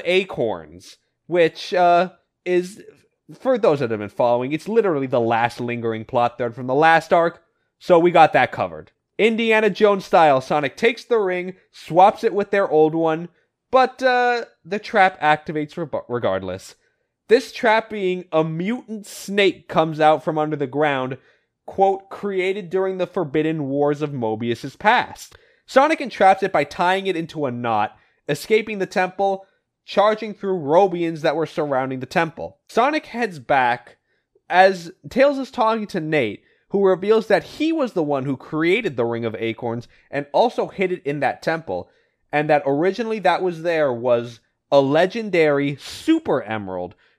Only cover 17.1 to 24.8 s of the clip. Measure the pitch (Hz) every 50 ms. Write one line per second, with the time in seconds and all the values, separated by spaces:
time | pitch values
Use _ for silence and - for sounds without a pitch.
17.1 | _ _ _ - 214 254 262 - - - - 233 214 220 220 220 214 214 196 185
18.1 | 185 180 180 - - 160 160 165 160 160 175 196 233 254 - - 220 214 196 -
19.1 | - - - - 196 202 202 185 - - - - - 175 160 165 160 151 156 151
20.1 | 160 151 - - 156 156 151 156 156 143 143 131 123 143 151 151 143 135 131 127
21.1 | 131 - _ _ _ _ _ _ _ _ _ - - - 190 196 196 190 - _
22.1 | - - - 202 196 185 180 190 190 208 196 165 156 190 190 190 190 185 180 175
23.1 | - 202 180 143 131 151 156 156 160 160 147 131 135 143 147 147 151 139 151 147
24.1 | 143 131 117 110 110 107 120 117 117 - - 135 - _